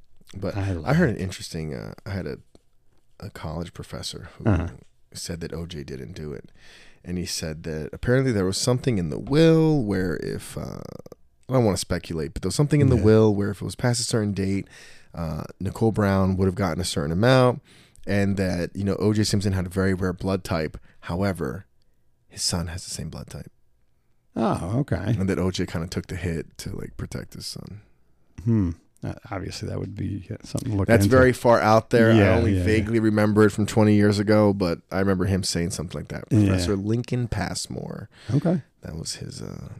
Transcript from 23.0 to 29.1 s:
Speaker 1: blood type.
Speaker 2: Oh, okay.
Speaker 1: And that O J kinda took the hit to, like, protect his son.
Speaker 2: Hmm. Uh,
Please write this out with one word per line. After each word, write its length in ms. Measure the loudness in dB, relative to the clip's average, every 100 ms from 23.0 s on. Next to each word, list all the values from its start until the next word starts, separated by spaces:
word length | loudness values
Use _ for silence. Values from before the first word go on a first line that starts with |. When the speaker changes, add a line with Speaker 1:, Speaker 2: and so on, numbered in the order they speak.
| -10
Speaker 1:
blood 180 | -12 -14
type. 220 | -16 -16 _ _ _ _ _ _ _ _ -4
Speaker 2:
Oh, 420 | -2 -2 -2 -4
okay. 340 | -2 -2 0 0
Speaker 1:
And 100 | 0
that 100 | 0
O 100 | -2
J 160 | -2 -6
kinda 220 | -6 -6
took 200 | -8 -8
the 80 | -8
hit 420 | -6 -6 -10 -14
to, 160 | -12 -10
like, 200 | -10 -12
protect 360 | -10 -10 -12
his 140 | -14 -14
son. 340 | -14 -16 -18 _ _ _ _ _ -6
Speaker 2:
Hmm. 280 | 0 2 0 -4 _ _
Uh, 100 | -12